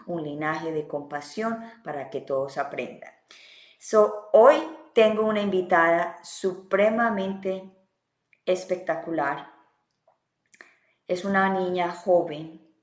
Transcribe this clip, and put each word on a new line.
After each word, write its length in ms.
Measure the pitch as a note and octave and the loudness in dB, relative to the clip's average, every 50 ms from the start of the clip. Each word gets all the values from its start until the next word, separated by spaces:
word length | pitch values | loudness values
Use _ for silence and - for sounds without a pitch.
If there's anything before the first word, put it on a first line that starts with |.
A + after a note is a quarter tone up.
| - | -10
un 160 | - F3 E3+ | -8 -8 -6
linaje 480 | D3+ D3 D3 D3 D#3 D#3 D#3+ D#3+ E3 E3 | -6 -6 -6 -4 -4 -4 -4 -4 -4 -4
de 160 | D#3+ D3+ D3+ | -4 -4 -6
compasión 720 | - D3+ C#3+ C#3+ - D3 C#3+ - - - G#3+ A3 A3+ A3+ A3+ - - - - | -6 -8 -8 -8 -8 -10 -10 -10 -10 -8 -6 -4 -4 -6 -6 -10 -16 -18 -16
para 280 | - D#3 D3 C#3 C3 - | -12 -10 -10 -10 -10 -8
que 100 | - C3+ | -10 -10
todos 380 | - - C#3 C3+ C3+ C#3 - C#3+ | -6 -4 -4 -4 -4 -4 -4 -6
aprendan. 520 | C#3 C#3 C#3 C3+ B2 G#2+ - - - - _ _ _ _ - - - - - - - _ _ - | -6 -6 -6 -10 -10 -10 -12 -16 -20 -20 _ _ _ _ -20 -20 -20 -20 -20 -20 -20 _ _ -16
So, 500 | - - - G#3+ G#3 G#3 - - - - | -6 2 4 4 4 4 2 -6 -4 4
hoy 240 | - G#3+ A3+ C4+ D4+ D#4+ - - - - - - | 6 8 8 8 8 6 2 -6 -12 -16 -10 -2
tengo 320 | - A#3 A3 A3 G#3+ G#3+ A3 | 2 4 4 4 4 2 0
una 160 | A3 G#3+ G#3 | 0 0 0
invitada 760 | G#3 G3+ G3 F#3 F3+ - F#3 E3+ E3 E3+ E3+ E3+ F3 F3 - - | 0 0 0 0 2 4 4 4 6 6 4 2 0 -2 -6 -12
supremamente 1500 | - - - - - F#3+ F3+ - - - G3 F#3+ G3+ A3 A3+ A#3 A#3 A3+ G#3 G3 F#3+ G3 G3 - - F#3+ F#3+ F#3+ F#3+ G3 _ _ _ _ _ _ _ _ _ _ _ _ _ _ - | -16 -16 -12 -4 -4 -4 -4 -6 -6 -2 2 2 2 4 2 2 0 0 0 -2 -4 -4 -6 -6 -6 -6 -6 -8 -10 -16 _ _ _ _ _ _ _ _ _ _ _ _ _ _ -2
espectacular. 1000 | - F#3 F#3 - - F#3 F3+ - - D#3+ D#3+ - E3+ E3 D#3 C#3+ C#3 D3 - - - - _ _ _ _ _ _ _ _ _ _ _ _ _ _ _ _ _ _ _ _ - - _ _ _ _ _ _ _ _ | -2 -2 -2 0 -4 -6 -6 -2 -4 -4 -4 -4 -4 -2 -2 -2 -2 -4 -6 -10 -18 -20 _ _ _ _ _ _ _ _ _ _ _ _ _ _ _ _ _ _ _ _ -20 -20 _ _ _ _ _ _ _ _
Es 180 | - F3+ F3+ F#3 | -6 -6 -4 -2
una 240 | G3 G3 F#3+ F#3+ F#3+ | 0 2 2 2 2
niña 440 | F#3+ F#3 F#3 F3+ F3+ F3+ F3 F3 | 2 0 -2 -2 0 -2 -2 -2
joven. 760 | F3+ - - G3 F3+ E3+ D3+ D3+ D3 D3+ D#3+ - - - _ _ _ _ | -4 -4 0 4 4 4 4 0 -6 -10 -12 -14 -16 -20 _ _ _ _